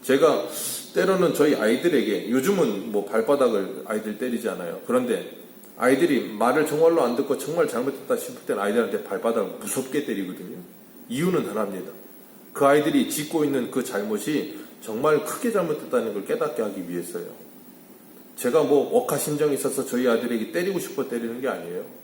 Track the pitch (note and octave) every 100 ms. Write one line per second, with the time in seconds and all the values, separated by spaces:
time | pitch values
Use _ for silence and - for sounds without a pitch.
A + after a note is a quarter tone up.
0 | - C3+ D#3 C3 - - - - - -
1 | F#3 F#3+ E3+ - D3 C#3+ G#2+ B2 F3 D3
2 | G#2+ G2 F#2 B2 E3 G3 C#3 G2 G#2 G2+
3 | G2 A2+ A2 C#3+ B2 G#2+ F#2+ - - G#2+
4 | G#2+ G#2 B2+ A#2 G#2+ F#2 F2 F2+ - A#2
5 | A#2+ G2 - - - - - - B2 C3+
6 | E3+ B2+ G#2 G#2+ A#2 C#3+ D3+ D3+ E3 E3
7 | B2 B2 C3+ C3 - E3 D#3 - C3+ C#3
8 | - A#2+ - - - A2 G2+ A2+ G#2+ -
9 | - F#2+ A2 A2+ F#2+ - G2+ C3+ B2+ D3
10 | C3 G2+ F#2 F#2 F2+ - - - - -
11 | - B2 F3+ D#3+ A2 G#2 G2+ F#2+ F2 -
12 | - - - - - - C#3 D3 D3+ C#3+
13 | A#2 - - E3 D3 C3+ A#2 C3+ A#2 -
14 | G#3 A2 - C#3+ F#2+ - - - - A2
15 | D3 D3+ - - A#3+ G3+ E3+ - - B2
16 | A2+ G2+ - - D3+ - G#2+ G2 F2 F2
17 | F2 F2+ E2+ - - - - - - -
18 | - - - - B2 D#3 C#3 C#3+ B2 -
19 | - D3 - D3 D3+ C3+ C3 B2+ B2 B2
20 | B2+ A2+ A#2 A#2 G#2+ E3+ F3+ F#3 - -
21 | C3 A#2+ A#2 A#2+ C3 F2 F2 F2+ - -